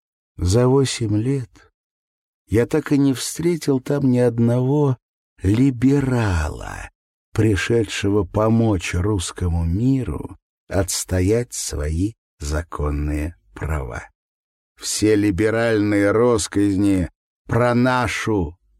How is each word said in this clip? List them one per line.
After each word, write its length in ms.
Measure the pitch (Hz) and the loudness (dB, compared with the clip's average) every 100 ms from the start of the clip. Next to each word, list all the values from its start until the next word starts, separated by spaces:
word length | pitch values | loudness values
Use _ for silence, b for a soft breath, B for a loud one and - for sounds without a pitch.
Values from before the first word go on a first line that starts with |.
| _ _ _ - | _ _ _ -4
За 320 | 87 110 127 | 0 2 4
восемь 480 | 135 131 - 113 104 | 4 2 -2 -2 -2
лет 560 | 120 139 120 - _ _ _ _ _ _ _ _ _ | -2 -4 -6 -16 _ _ _ _ _ _ _ _ _
я 180 | 104 120 | 0 2
так 260 | 156 - | 0 0
и 60 | 143 | 2
не 160 | 139 | 2
встретил 680 | 120 - - 165 170 - 131 | 0 -4 -4 -2 -2 0 -2
там 300 | - 143 131 | 0 0 2
ни 80 | 123 | 2
одного 800 | 123 117 117 123 127 147 143 131 _ _ _ _ | 2 2 2 2 0 2 0 -2 _ _ _ _
либерала — 1500 | 90 107 139 120 131 143 131 123 110 87 76 58 50 50 - _ _ _ _ | 0 2 2 4 2 2 2 0 0 0 -2 -6 -10 -12 -16 _ _ _ _
пришедшего 880 | - 110 98 - 117 104 - 101 104 | 0 2 2 0 0 0 -4 -2 0
помочь 720 | 95 - 110 113 113 98 - 90 | 0 0 2 2 2 0 -2 -4
русскому 680 | 98 104 - - 90 85 | -2 -2 -4 -4 -2 -2
миру 720 | 82 92 123 135 95 71 - - _ _ _ | -2 0 0 0 -2 -8 -10 -14 _ _ _
отстоять 840 | 95 95 - - 92 92 113 120 | -4 -2 -4 -4 0 2 0 -2
свои 600 | - - 73 73 80 101 - _ _ | -8 -8 -6 -4 -2 -4 -6 _ _
законные 960 | 73 76 78 - 73 71 73 73 76 - _ | -6 -4 -6 -6 -4 -2 -4 -4 -6 -10 _
права. 560 | - 73 76 64 57 - _ _ _ _ _ _ _ | -12 -6 -6 -6 -12 -14 _ _ _ _ _ _ _
Все 400 | - - 107 107 | -8 0 2 4
либеральные 960 | 104 87 107 113 117 110 104 104 101 | 2 2 0 2 0 0 2 2 2
россказни 960 | 107 123 113 - 101 101 98 101 95 80 - _ _ - | 4 4 2 0 0 0 2 2 2 0 -6 _ _ -4
про 300 | 120 120 120 | 0 2 2
нашу 840 | 127 127 117 - - 104 80 - _ | 2 2 0 -4 -2 -2 -2 -6 _